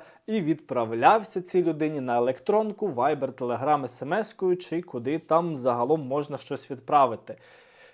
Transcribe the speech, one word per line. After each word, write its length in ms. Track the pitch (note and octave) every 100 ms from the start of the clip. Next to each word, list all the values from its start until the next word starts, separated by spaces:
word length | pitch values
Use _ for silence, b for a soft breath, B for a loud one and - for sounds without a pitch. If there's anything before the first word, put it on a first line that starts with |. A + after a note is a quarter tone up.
| B B -
і 140 | A3
відправлявся 1000 | D#3 D#3 - B2 A2+ A2+ C#3+ A3 G3+ F#3+
цій 220 | F3+ F3+
людині 360 | E3 D3+ D#3 D3+
на 180 | B2+ B2
електронку, 680 | B2 B2+ - G#3 G#3+ G3 G3+
Viber, 440 | A#2+ C#3 D3 C3
Telegram, 500 | B2 B2 A2+ C#3 D3
S 260 | B2+ - C3
M 120 | G3
S-кою 380 | G#3 - F#3 F3+
чи 240 | - E3
куди 380 | - B2 A#2+ D#3+
там 360 | - D#3+ F3 C#3+
загалом 520 | B2 A#2+ B2 D#3+ B2+
можна 300 | C#3+ C#3+ C3+
щось 340 | - C3+ -
відправити. 640 | B2+ - D3 B2+ G#2+ - - b b b b b